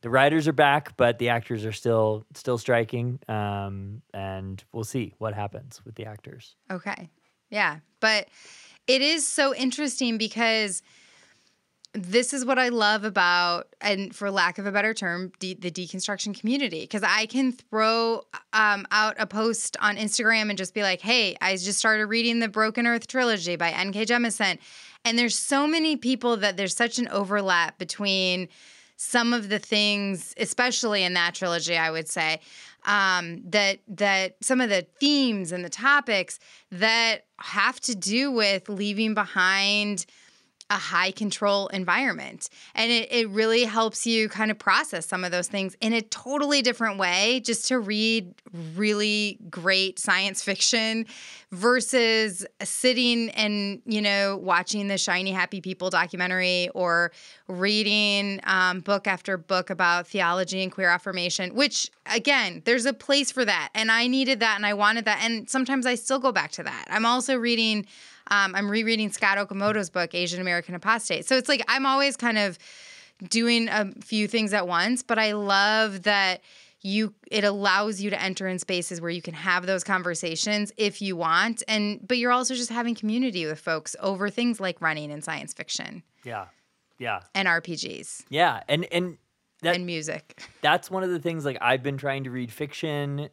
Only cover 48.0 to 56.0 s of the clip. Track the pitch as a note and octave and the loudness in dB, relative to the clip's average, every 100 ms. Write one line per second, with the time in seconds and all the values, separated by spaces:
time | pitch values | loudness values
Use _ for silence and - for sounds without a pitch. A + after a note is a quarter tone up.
48 | A3 A3+ F3+ - - E3+ D#3+ E3 G#3+ G#3 | 2 0 -2 -16 -18 -12 -10 -2 0 2
49 | G#3+ G#3 G#3 - F3+ F3+ F3 F#3+ F#3+ F#3 | 2 0 -2 -4 -12 -4 2 2 2 -2
50 | - F#3 G3 G3 - F#3+ - A#3+ A3 A3 | 0 2 0 -4 -4 0 2 2 0 -2
51 | A3 - - - - F3+ A3 B3+ A#3+ B3+ | -4 -10 -18 -20 -16 0 2 4 2 2
52 | A#3 A3+ A3 F3+ G3 _ G3+ - B3+ B3 | 4 4 2 -4 -12 _ -8 0 2 4
53 | B3 A#3 A3+ - G#3+ G#3 G3+ G3 - G#3+ | 2 2 0 0 0 0 -2 -6 -4 0
54 | G#3 G3+ G3 G3 F#3 F3 F3+ G#3+ G3+ G3 | 2 2 2 -2 0 0 2 -2 -2 -2
55 | - F3+ F#3+ F#3 F3+ G3 F3+ F#3 F#3 F3+ | 0 0 0 -2 -2 -4 -8 -4 0 2